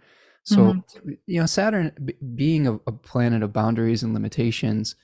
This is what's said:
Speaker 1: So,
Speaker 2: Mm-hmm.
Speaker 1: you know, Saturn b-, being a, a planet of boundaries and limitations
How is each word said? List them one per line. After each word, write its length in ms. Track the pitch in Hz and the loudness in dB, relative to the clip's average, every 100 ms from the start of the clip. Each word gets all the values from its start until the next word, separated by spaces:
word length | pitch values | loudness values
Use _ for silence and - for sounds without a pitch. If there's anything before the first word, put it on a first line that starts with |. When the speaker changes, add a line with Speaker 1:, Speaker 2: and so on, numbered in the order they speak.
| _ _ _ _ | _ _ _ _
Speaker 1:
So, 120 | - 202 190 | 0 6 6
Speaker 2:
Mm-hmm. 380 | 185 - - 151 - - | 4 -4 -14 -14 -12 -4
Speaker 1:
you 140 | 175 | 0
know, 60 | 165 | 0
Saturn 460 | - 208 214 160 - | 0 0 0 -2 -4
b-, 120 | 135 - 131 | -10 -8 -8
being 320 | 120 143 160 135 | -2 0 2 2
a, 100 | 110 - | 0 -6
a 60 | |
planet 500 | 110 - 123 120 113 | -10 -6 0 2 2
of 100 | 104 | 0
boundaries 500 | 104 110 117 113 117 | 0 0 2 0 0
and 120 | 117 | -2
limitations 800 | 110 107 - 117 113 113 107 107 - | -4 -4 -2 -2 0 -2 -2 -4 -8